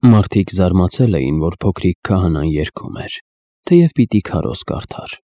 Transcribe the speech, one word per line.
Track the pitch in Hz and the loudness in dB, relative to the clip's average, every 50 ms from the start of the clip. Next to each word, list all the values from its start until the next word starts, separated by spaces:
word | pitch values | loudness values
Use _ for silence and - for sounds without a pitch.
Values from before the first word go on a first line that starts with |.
| - | 6
Մարդիկ | 127 113 107 98 - - 107 98 - - 92 | 6 6 6 4 2 0 -2 -2 -2 -2 0
զարմացել | 95 90 87 92 90 90 - - 131 117 98 78 | 0 2 2 2 2 0 0 0 0 0 2 0
էին, | 65 65 73 78 | -2 -2 -2 -2
որ | 78 85 85 _ | -2 -4 -4 _
փոքրիկ | - 104 92 - - 90 87 _ | -2 -2 -2 0 -2 -2 -2 _
քահանան | _ - 104 95 92 87 80 76 71 80 | _ -2 0 0 2 0 0 0 -2 -2
երգում | 76 73 76 - _ - - - - - - | -2 -2 -4 -6 _ -14 -14 -14 -12 -12 -12
էր, | - - - _ _ _ _ _ _ _ _ _ - | -12 -12 -16 _ _ _ _ _ _ _ _ _ 2
թեև | 180 175 170 160 - - | 4 4 4 4 4 0
պիտի | 127 - - 107 - | 0 2 2 -2 -2
քարոզ | - - 90 - - - - - | 0 -4 -4 -4 -4 -6 -8 -8
կարդար։ | - - - - - - - - - - - | -8 -8 -8 -8 -12 -14 -14 -14 -14 -16 -18